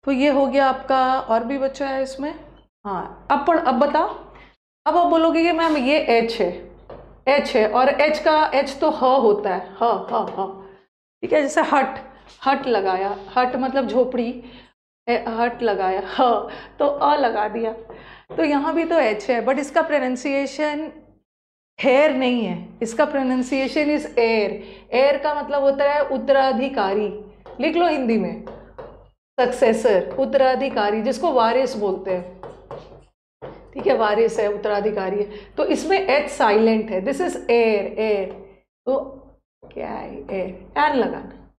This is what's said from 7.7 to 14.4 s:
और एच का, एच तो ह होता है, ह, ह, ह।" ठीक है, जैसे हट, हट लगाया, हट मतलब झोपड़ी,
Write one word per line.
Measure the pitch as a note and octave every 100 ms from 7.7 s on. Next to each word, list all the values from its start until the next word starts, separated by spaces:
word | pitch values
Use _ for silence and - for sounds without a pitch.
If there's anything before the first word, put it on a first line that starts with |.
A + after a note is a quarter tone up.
और | A#3+ C4
एच | C#4 D4+ D4+
का, | E4 D#4 D#4
एच | C4 C#4 -
तो | D#4
ह | - B3+ C4
होता | A3+ G3+ G3+
है, | F#3 - -
ह, |
ह, | A#3 G3+ - A#3 F#3 -
ह।" | F#3+ - - - _ _ _ _
ठीक | -
है, | D4+
जैसे | C#4 -
हट, | D4+ C#4+ B3+ - - - - - -
हट | C#4+ C4
लगाया, | A3 F#3+ F#3 G3 G3+ - B3+
हट | B3 B3+
मतलब | B3+ C4+ A#3+
झोपड़ी, | A3+ B3 B3+ A#3 B3+